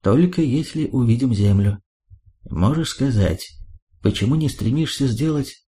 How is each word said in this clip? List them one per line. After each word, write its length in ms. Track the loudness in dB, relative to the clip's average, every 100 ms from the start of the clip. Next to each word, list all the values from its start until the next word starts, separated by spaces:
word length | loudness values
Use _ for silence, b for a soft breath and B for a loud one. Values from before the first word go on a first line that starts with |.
«Только 400 | 4 4 2 2
если 460 | 0 0 -2 -6 -2
увидим 440 | 0 2 2 2
землю. 500 | 2 4 4 2 -2 _ _ _ -20 _ _ -10
Можешь 400 | 0 0 0 -4
сказать, 580 | -2 0 2 0 -2 -10 -18 -20 -20 _ _
почему 320 | -2 0 0
не 160 | 0 -2
стремишься 560 | -2 -2 0 -2 -2 -2
сделать 600 | 0 -2 -2 -6 -12 _